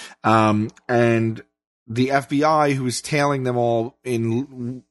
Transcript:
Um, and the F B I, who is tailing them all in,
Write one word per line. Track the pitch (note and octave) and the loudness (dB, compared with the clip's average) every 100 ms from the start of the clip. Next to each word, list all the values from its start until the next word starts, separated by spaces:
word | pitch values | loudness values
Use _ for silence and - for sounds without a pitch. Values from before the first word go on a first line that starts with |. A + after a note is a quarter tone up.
| - - | -20 -4
Um, | A2 A2 A2 G#2+ G#2+ - - | 2 4 4 2 -2 -8 -2
and | A#2+ A#2 A#2 A2+ A2 - _ _ _ - | 2 2 2 0 -4 -14 _ _ _ -8
the | A2+ C3 | -2 0
F | C#3 - | 0 0
B | C#3+ | 0
I, | D3+ D#3 D3 | 2 2 2
who | C3+ B2+ | 0 -2
is | A#2 | -4
tailing | - D3+ C#3+ C#3 | -4 0 0 0
them | B2+ A#2+ | -2 0
all | A#2+ A#2 A#2 - | 0 0 -2 -8
in, | B2+ A#2 A2+ A#2 C#3+ B2+ A#2+ B2+ - | -4 -2 0 -2 -4 -8 -10 -10 -16